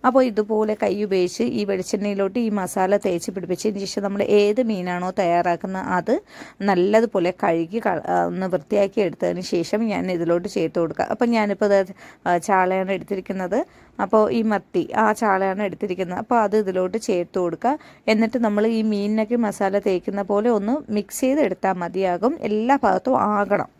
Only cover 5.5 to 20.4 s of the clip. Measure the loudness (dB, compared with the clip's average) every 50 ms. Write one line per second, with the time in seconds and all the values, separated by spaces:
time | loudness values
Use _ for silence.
5.5 | 0 -2 -2 -6 -6 -6 -4 0 0 0 0 0 -2 -2 -2 _ -20 -20 -20 -20
6.5 | -10 _ 0 2 2 4 2 4 4 4 4 4 0 0 0 0 -2 0 0 0
7.5 | 2 2 0 -2 -4 -2 -2 -2 -2 -2 -2 0 0 0 0 0 -2 -4 -4 -2
8.5 | -2 -4 -4 _ 0 0 0 0 0 -2 -2 -2 -2 _ -2 -2 -2 -2 -4 -2
9.5 | -2 -2 0 0 -2 -2 0 -2 -2 -2 -2 -2 -2 -2 0 0 0 0 0 -4
10.5 | -4 -2 -2 -2 0 -2 -2 -2 -2 -4 -2 -4 0 -2 0 0 2 2 0 0
11.5 | 0 0 2 4 4 4 2 0 -6 -18 -20 -20 -20 _ _ 0 0 0 2 2
12.5 | 2 2 4 2 2 0 0 -2 -4 -6 -4 -6 -6 -8 -6 -6 -6 -6 -4 -2
13.5 | -2 -2 -2 -4 _ -20 -20 -20 _ -6 -2 2 4 4 4 4 2 0 0 0
14.5 | 0 -2 -4 _ _ -2 -2 0 0 2 2 2 2 2 2 2 2 2 2 0
15.5 | 0 -2 -4 -4 -4 -6 -6 -6 -4 -4 -4 -6 -4 -8 -2 _ 2 2 2 4
16.5 | 2 0 0 2 0 0 0 0 -2 -4 -2 0 0 0 -2 -2 -2 -2 -2 -2
17.5 | -2 -2 0 -2 -2 -2 -6 -18 -20 -8 _ 0 2 2 2 0 0 0 0 0
18.5 | 2 2 2 2 2 0 0 0 0 0 0 -2 0 -2 0 0 0 -2 0 -2
19.5 | -2 -2 -2 0 0 0 0 0 0 0 -2 -4 -4 -4 -4 0 0 0